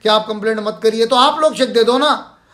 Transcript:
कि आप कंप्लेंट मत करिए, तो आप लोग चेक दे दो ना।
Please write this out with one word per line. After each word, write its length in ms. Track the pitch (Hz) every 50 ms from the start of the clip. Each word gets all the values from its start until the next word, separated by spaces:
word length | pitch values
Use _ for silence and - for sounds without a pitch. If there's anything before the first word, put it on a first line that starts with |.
| -
कि 60 | 214
आप 180 | 214 214 214
कंप्लेंट 320 | 220 214 214 202 220 220 214
मत 200 | 208 214 214 - -
करिए, 220 | 220 214 226 226
तो 100 | 226 262
आप 240 | 247 254 294 302 311
लोग 160 | 311 311 240
चेक 180 | - 262 240 202
दे 100 | 233 226
दो 140 | 233 247
ना। 400 | 262 294 302 262 - - - _ _ _ _